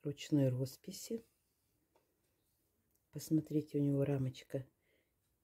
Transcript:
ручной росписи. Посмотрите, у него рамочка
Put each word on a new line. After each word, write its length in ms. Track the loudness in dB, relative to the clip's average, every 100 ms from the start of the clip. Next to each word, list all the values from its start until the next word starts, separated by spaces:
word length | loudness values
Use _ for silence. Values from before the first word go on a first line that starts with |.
ручной 460 | -8 -8 2 4 4
росписи. 760 | 2 -4 -8 -14 -12 -8 -8 -10 _ _ _ _ _ _ _ _ _ _ _ _ _ _ _ _ _ _
Посмотрите, 680 | -10 0 0 2 -2 0 0
у 20 |
него 240 | 2 2
рамочка 640 | 2 0 -2 -4 -6 -8 -8 _ _ _ _ _ _ _